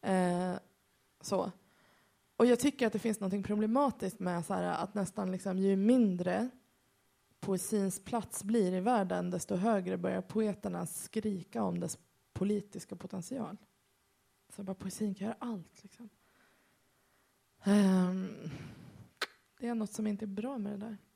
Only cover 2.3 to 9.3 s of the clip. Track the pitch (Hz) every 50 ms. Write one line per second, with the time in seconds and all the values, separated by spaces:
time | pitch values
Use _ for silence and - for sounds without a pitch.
2.3 | _ _ 226 247 247 233 - 285 - - 254 220 - 214 - 233 214 - 196 190
3.3 | 190 208 196 - 208 208 214 214 226 269 285 269 - - - 190 185 - 185 180
4.3 | 180 175 165 - 196 180 175 175 170 160 170 190 - 208 196 180 - - 196 185
5.3 | 185 185 - 202 185 190 190 196 196 190 196 220 247 262 233 202 180 180 175 180
6.3 | 180 196 233 254 - - _ _ _ _ _ _ _ _ _ _ _ _ _ _
7.3 | _ _ - - 196 180 185 - 220 208 196 190 185 - - - - 233 208 -
8.3 | - - - 196 220 240 196 180 185 185 185 226 254 220 196 180 180 180 180 180